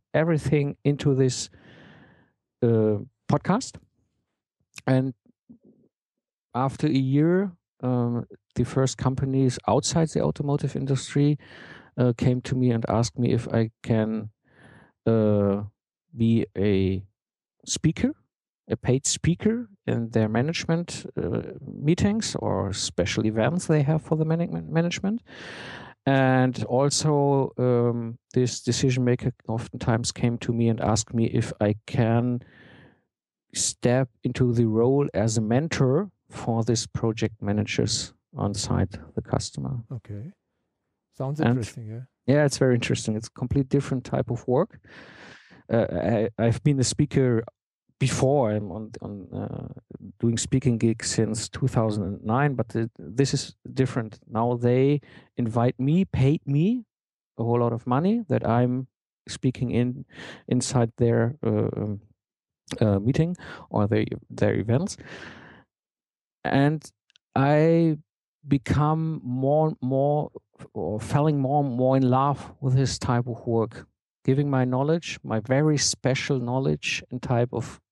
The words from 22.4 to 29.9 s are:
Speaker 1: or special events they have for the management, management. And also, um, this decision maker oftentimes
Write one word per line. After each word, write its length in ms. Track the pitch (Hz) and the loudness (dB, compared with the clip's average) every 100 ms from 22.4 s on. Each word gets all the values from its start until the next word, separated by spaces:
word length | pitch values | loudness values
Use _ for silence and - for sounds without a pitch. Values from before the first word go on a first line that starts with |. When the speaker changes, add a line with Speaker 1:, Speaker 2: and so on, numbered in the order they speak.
Speaker 1:
or 320 | 104 98 98 | -2 -2 -2
special 540 | 98 - - 87 - 107 | -4 -4 -2 -2 0 0
events 400 | 110 117 175 - | 0 0 0 0
they 160 | 156 | 2
have 200 | 139 156 | 2 0
for 140 | - 156 | -2 -2
the 80 | |
management, 460 | 156 165 175 165 156 | 0 -2 -2 -6 -4
management. 500 | 160 175 - 196 226 - - - - - - - - - | -2 -2 -2 -4 -4 -8 -18 -16 -16 -14 -16 -18 -4 2
And 580 | 135 131 131 127 123 | 4 6 4 2 0
also, 880 | 120 123 143 - 156 143 143 139 135 - | 0 2 2 2 2 2 4 2 0 0
um, 600 | 127 120 120 117 117 120 _ | 2 2 2 0 -6 -10 _
this 280 | 127 123 - | 0 0 -2
decision 440 | - 117 135 127 | -4 0 0 2
maker 280 | 123 123 123 - - | 2 0 -2 -6 -6
oftentimes 600 | 113 - 123 - | -6 -6 -6 -2